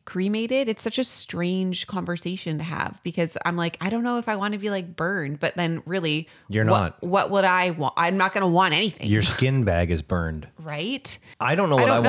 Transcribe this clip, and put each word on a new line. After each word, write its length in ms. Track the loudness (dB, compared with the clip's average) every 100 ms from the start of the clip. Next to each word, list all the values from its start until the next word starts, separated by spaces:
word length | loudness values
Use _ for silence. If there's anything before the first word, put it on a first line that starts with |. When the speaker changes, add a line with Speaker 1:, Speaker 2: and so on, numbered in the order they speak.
| -10
Speaker 1:
cremated? 600 | -2 0 0 0 0 0
It's 140 | -2
such 160 | -4 -2
a 60 | -2
strange 840 | -4 -6 -4 -2 0 -2 -4 -6
conversation 680 | -6 -4 -6 -6 -6 -6 -6
to 60 |
have 360 | -4 -4 -6 -6
because 340 | -8 -2 -2 -2 -2
I'm 100 | -2
like, 220 | -2 -4
I 100 | -4
don't 140 | -2
know 140 | -2 -2
if 100 | -2
I 80 | -2
wanna 220 | -2 -4
be, 120 | -4
like, 260 | -4 -6 -6
burned, 440 | -4 -2 -4 -2
but 160 | -2 0
then 280 | -2 -2 -4
really 420 | -2 0 -2 -4 -18 -4
Speaker 2:
You're 160 | 2 4
Speaker 1:
what, 140 | 4
Speaker 2:
not. 240 | 2 -4
Speaker 1:
what 280 | 0 0 2
would 140 | 2 4
I 240 | 4 2
want? 240 | 0 -2 0
I'm 220 | 0 2
not 160 | 0
gonna 140 | 2 2
want 240 | 4 4
anything. 340 | 2 0 -2 2
Speaker 2:
Your 120 | 2
skin 420 | 2 2 2 2
bag 260 | 2 2 2
is 100 | 0
burned. 460 | 0 -2 -2 -6 -10 -16
Speaker 1:
Right? 580 | -10 -6 -6 -6 -6 -8 -12 -4
Speaker 2:
I 160 | 0 2
don't 140 | 4
know 80 | 4
Speaker 1:
I 40 |
Speaker 2:
what 60 | 6
Speaker 1:
don't 80 |
Speaker 2:
I 20 | 4